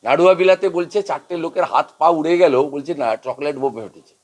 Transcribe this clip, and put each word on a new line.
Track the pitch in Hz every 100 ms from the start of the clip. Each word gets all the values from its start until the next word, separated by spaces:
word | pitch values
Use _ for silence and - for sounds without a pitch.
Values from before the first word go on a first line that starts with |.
নাড়ুয়াবিলাতে | 117 147 180 185 185 185 196
বলছে | 175 175 208
চারটে | 202 143 _ 175
লোকের | 165 185
হাত | 165 131 - _
পা | 160
উড়ে | 165 156 175
গেল, | 175 131
বলছে | 143 143 139
না, | 156 123 110
চকলেট | 131 120 143 139
বোমে | 135 113
উঠেছে। | 107 - _ _